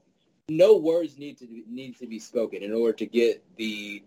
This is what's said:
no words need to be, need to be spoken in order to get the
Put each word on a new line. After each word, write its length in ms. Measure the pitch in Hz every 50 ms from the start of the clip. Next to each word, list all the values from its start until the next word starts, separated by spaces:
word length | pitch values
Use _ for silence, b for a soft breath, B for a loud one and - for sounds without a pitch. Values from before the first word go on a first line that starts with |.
| _ _ _ _ _ _ _ _ _ -
no 260 | 156 156 180 214 214
words 420 | 180 156 165 165 175 170 147 131 135
need 200 | 143 147 127 -
to 80 | 127 117
be, 160 | 113 117 107 107
need 300 | 120 127 135 127 120 -
to 80 | 127 113
be 120 | 113 107
spoken 420 | - - - 120 113 - - 90 98
in 100 | 101 110
order 180 | 113 117 113 110
to 120 | - 110
get 360 | - - 117 117 113 101 - _ _ _
the 460 | - 110 110 107 104 104 104 101 101 -